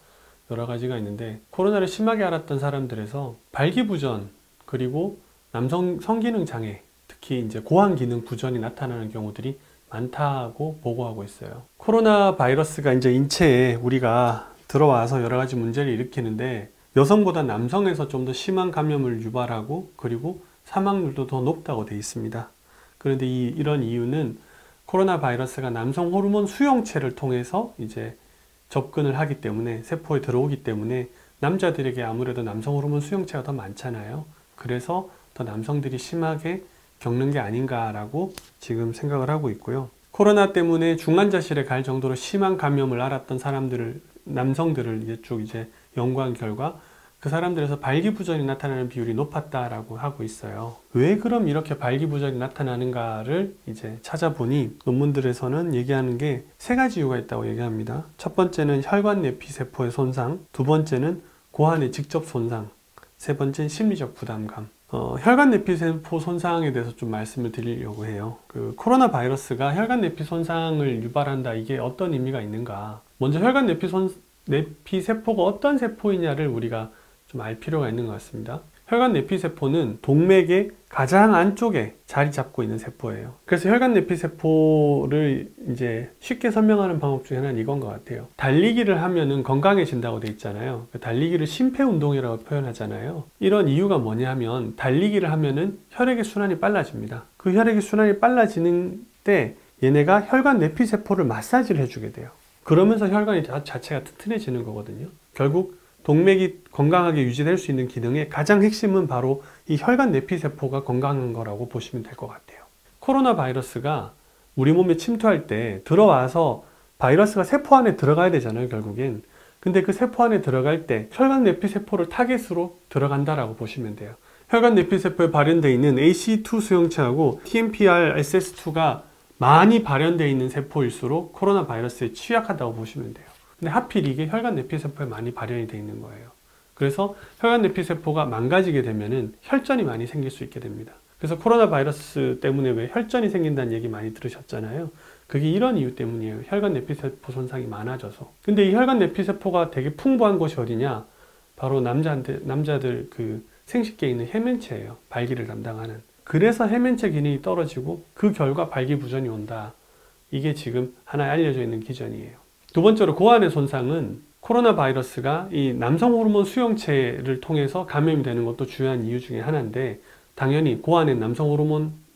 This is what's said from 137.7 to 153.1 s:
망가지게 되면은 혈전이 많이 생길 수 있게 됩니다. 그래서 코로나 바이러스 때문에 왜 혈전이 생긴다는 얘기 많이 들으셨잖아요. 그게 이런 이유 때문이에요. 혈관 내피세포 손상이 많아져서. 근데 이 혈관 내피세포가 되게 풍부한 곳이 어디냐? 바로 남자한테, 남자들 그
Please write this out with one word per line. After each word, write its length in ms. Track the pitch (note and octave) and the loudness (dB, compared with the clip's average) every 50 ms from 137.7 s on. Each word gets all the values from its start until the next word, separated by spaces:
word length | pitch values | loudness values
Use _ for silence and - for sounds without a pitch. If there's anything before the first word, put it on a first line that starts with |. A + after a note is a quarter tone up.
| F#3+ F#3 E3+ E3+ E3+ D#3 - D#3+ D3+ D#3+ D3 | 2 0 -2 -2 -4 -4 -2 -2 0 0 0
망가지게 560 | B2+ A#2 A2+ A#2 C3 E3+ F#3+ F#3+ F3+ D3+ C3+ A#2 | -2 -2 -2 0 2 4 4 4 4 2 0 0
되면은 520 | A2+ A2 G#2 G#2 G#2+ B2 C3 A2+ G#2+ - _ _ | 0 -2 -4 -2 -2 -2 -2 -4 -4 -8 _ _
혈전이 400 | - C#4 C4+ C4+ - C4+ B3 F#3+ | -2 -2 -2 0 0 0 0 0
많이 240 | C3+ A2+ A2 A#2+ | -2 -2 -4 -8
생길 240 | A#2+ - D3+ C3+ C3 | -6 -4 -4 -6 -6
수 140 | - - - | -6 -8 -12
있게 160 | - - - | -12 -12 -12
됩니다. 320 | - G#2+ G#2 G#2+ A2 - - - _ _ _ - | -12 -10 -12 -12 -14 -16 -18 -20 _ _ _ -8
그래서 200 | - D3+ E3 D#3 | -6 -6 -6 0
코로나 320 | - A3+ A#3 A#3 A3 E3+ | 2 4 6 6 6 6
바이러스 680 | D#3+ C#3 C#3 D3 C#3+ - - - - D3 C3+ B2+ B2+ B2+ - | 6 2 2 2 -2 -6 -10 -10 -4 -2 -2 0 -2 -2 0
때문에 280 | C3+ C3+ C#3 C3+ B2+ | 0 0 2 2 2
왜 200 | A#2+ A2+ A2+ B2+ - | 0 0 -2 -2 -2
혈전이 380 | A#3 A3+ A3 - B3 A3 G3+ | -4 -4 0 0 0 0 2
생긴다는 420 | G3+ F3+ E3 D#3 D3 C3+ B2+ A#2 A2+ | 0 0 0 0 0 0 -2 -2 -2
얘기 160 | A2+ A#2 A2+ | -4 -4 -4
많이 240 | G#2+ G#2 A2 A2 A2 | -6 -6 -8 -8 -10
들으셨잖아요. 800 | - - A#2+ - - - - - A2 A2 A2 B2 D#3 E3+ D#3 - - - - - _ _ | -8 -10 -10 -10 -10 -16 -12 -10 -8 -8 -6 -8 -8 -8 -10 -12 -16 -20 -20 -20 _ _
그게 220 | - - C#3 D3 D#3 | -4 -2 0 0 2
이런 280 | E3+ G3+ B3 C4 A#3 F3 | 2 2 2 2 2 2
이유 160 | C3+ B2 B2 | 0 -2 -4
때문이에요. 460 | - A#2+ A2+ A#2+ A#2 A2 A2 G#2+ A2 A#2 | -4 -6 -6 -6 -6 -6 -6 -8 -8 -8
혈관 300 | - G3 G#3 G#3 G3+ E3 | -4 -2 0 0 0 -2
내피세포 580 | B2+ - - D3 - - C3 - - - - B2+ | -2 -4 -6 -8 -6 -6 -8 -8 -8 -14 -12 -8
손상이 340 | C3 B2+ B2+ C3+ C3 A#2+ | -8 -8 -8 -8 -8 -8
많아져서. 640 | A2+ G#2+ G#2 A2 A#2+ C3 C3+ - G2+ - - - - _ _ - | -8 -8 -8 -8 -8 -8 -8 -10 -14 -14 -14 -18 -20 _ _ -2
근데 240 | G3+ G#3 G#3 G3 | 0 4 4 6
이 80 | F#3 G3 | 6 6
혈관 240 | A#3 B3+ C4 C4 A3+ | 4 4 4 4 4
내피세포가 720 | F3+ E3 - - F3+ F3+ G3 - - G3 F3 F3 E3 D#3+ | 2 2 0 -2 -2 -2 -2 -4 -2 0 2 2 0 0
되게 240 | - C3+ B2+ D3+ D3+ | -2 -4 -4 -4 -4
풍부한 440 | - - C4+ C4 A#3+ A3+ G#3 G3 E3+ | 0 2 2 4 4 4 4 4 2
곳이 220 | D#3+ D3+ - C3 | 0 0 -2 -4
어디냐? 460 | A#2 A2 A#2 A2+ C3 C#3+ A#2+ G#2+ - - _ _ - _ _ _ _ _ _ | -4 -2 -2 -2 -2 -2 -2 -6 -10 -14 _ _ -20 _ _ _ _ _ _
바로 240 | - - C3 C3+ C3+ | -8 -4 0 0 0
남자한테, 600 | B2 A#2+ A#2+ C#3+ D#3 D#3+ D3 C3+ B2 - C3+ - - | 0 2 0 0 0 0 -2 -4 -4 -6 -8 -6 -6
남자들 640 | C3+ C3 D3 D3+ D3+ D3 C3+ C3 B2 A#2+ A#2+ A#2 | -6 -4 -2 -2 0 -2 -2 0 -2 -4 -4 -6
그 340 | - | -10